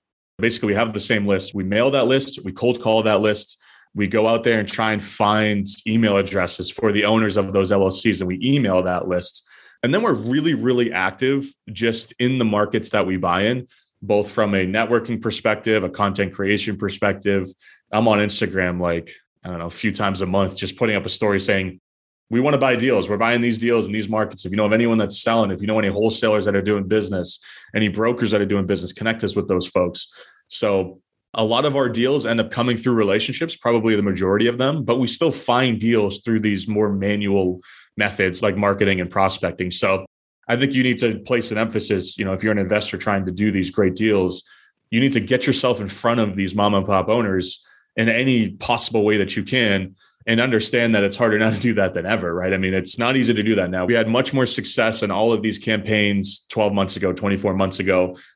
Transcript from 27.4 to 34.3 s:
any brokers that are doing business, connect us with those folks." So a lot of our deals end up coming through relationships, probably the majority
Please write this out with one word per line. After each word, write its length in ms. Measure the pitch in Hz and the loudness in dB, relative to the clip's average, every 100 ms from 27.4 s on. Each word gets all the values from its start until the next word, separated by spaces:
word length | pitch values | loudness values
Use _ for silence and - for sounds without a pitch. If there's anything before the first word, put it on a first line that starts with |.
| - - - | -18 -20 -8
any 140 | 110 107 | -2 -2
brokers 420 | 98 113 120 113 | 0 -2 0 0
that 100 | 104 | 2
are 60 | 98 | 2
doing 200 | 101 92 | 0 0
business, 260 | 95 90 | -2 -4
connect 320 | - 110 113 | -4 -4 -2
us 100 | 101 | -2
with 140 | 101 - | -4 -2
those 180 | 90 87 | -2 0
folks." 400 | 95 90 - - - - _ _ | 0 0 -4 -14 -18 -20 _ _
So 540 | - 107 98 90 92 _ _ _ | -4 0 0 -2 -10 _ _ _
a 120 | - | -4
lot 200 | 110 117 | 0 2
of 120 | 147 139 | 2 0
our 120 | 127 | 0
deals 380 | 110 127 143 120 | 0 0 0 0
end 140 | 117 | 0
up 100 | 107 | 0
coming 260 | - 120 117 | -2 0 0
through 180 | 123 | 0
relationships, 600 | 117 101 101 123 143 165 | 2 2 2 -2 -6 -8
probably 400 | - 120 117 110 | -4 0 2 2
the 80 | 107 | 2
majority 460 | 101 90 95 | 0 0 0